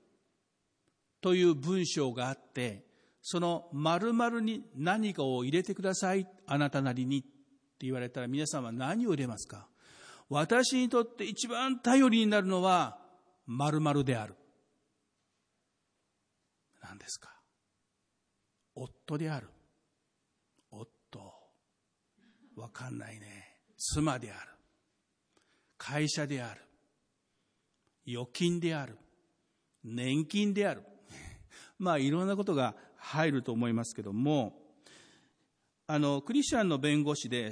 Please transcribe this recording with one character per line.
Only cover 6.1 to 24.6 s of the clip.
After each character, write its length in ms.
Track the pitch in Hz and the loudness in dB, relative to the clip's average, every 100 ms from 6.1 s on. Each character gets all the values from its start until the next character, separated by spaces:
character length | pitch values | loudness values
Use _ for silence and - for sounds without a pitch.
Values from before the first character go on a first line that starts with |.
| 190 | 0
い、 120 | 190 - - | -2 -8 -2
あ 120 | 143 | 0
な 120 | 143 | 2
た 120 | 143 | 2
な 120 | 135 | 0
り 120 | 123 127 | 0 0
に 120 | 139 | -2
っ 40 | |
て 60 | - _ _ _ _ - | -2 _ _ _ _ -10
言 140 | 131 | -4
わ 60 | 131 | -4
れ 100 | 123 | -4
た 120 | 127 | -6
ら、 60 | 123 | -4
皆 180 | 139 151 | -2 -2
さ 140 | 151 | -4
ん 40 | |
は 80 | 120 | -6
何 360 | 117 131 208 240 | -4 -2 0 0
を 40 | |
入 40 | 151 | 0
れ 100 | 127 | -2
ま 120 | 107 | -6
す 80 | - | -12
か？ 200 | 101 - _ - - - - - | -16 -18 _ -20 -20 -20 -20 -4
「私 460 | 147 156 233 247 254 | 0 4 4 4 2
に 140 | 247 | 2
と 140 | 240 | 2
っ 20 | 233 | 0
て 180 | - | -4
一 240 | 208 208 233 | -6 -6 -4
番 320 | 233 262 254 | -2 -2 0
頼 300 | 240 262 262 | 4 8 8
り 100 | 226 | 6
に 80 | 214 | 6
な 140 | 208 | 4
る 60 | 185 | 4
の 140 | 185 | 2
は 400 | 185 180 127 - - - _ _ - | 4 4 2 -4 -18 -20 _ _ -8
〇 320 | 120 147 151 | -2 0 2
〇 240 | 151 143 | 2 2
で 140 | 135 117 | 2 0
あ 100 | 107 | -4
る」。 80 | - _ _ _ _ _ _ _ _ _ _ _ _ _ _ _ _ _ _ _ _ _ _ _ _ | -12 _ _ _ _ _ _ _ _ _ _ _ _ _ _ _ _ _ _ _ _ _ _ _ _
何 160 | - 101 | -20 -16
で 60 | - | -14
す 120 | - | -14
か？ 140 | - - _ _ _ _ _ _ _ _ _ _ _ _ _ - | -16 -20 _ _ _ _ _ _ _ _ _ _ _ _ _ -16
夫 420 | 127 - - 147 | -16 -14 -8 -4
で 140 | 160 | -4
あ 80 | 147 | -6
る。 100 | 107 _ _ _ _ _ _ _ _ _ _ _ _ | -10 _ _ _ _ _ _ _ _ _ _ _ _
夫。 640 | 107 113 _ _ 120 98 - _ _ _ _ _ _ _ _ _ _ _ - | -18 -18 _ _ -20 -20 -20 _ _ _ _ _ _ _ _ _ _ _ -18
わ 140 | 117 | -16
か 200 | - 127 | -14 -12
ん 100 | 117 | -12
な 120 | 110 | -12
い 80 | 110 | -16
ね。 380 | 104 104 - _ _ - | -20 -20 -20 _ _ -10
妻 420 | - - 151 127 | -6 -2 0 -2
で 120 | 113 | -8
あ 140 | 95 - | -14 -18
る。 60 | - | -20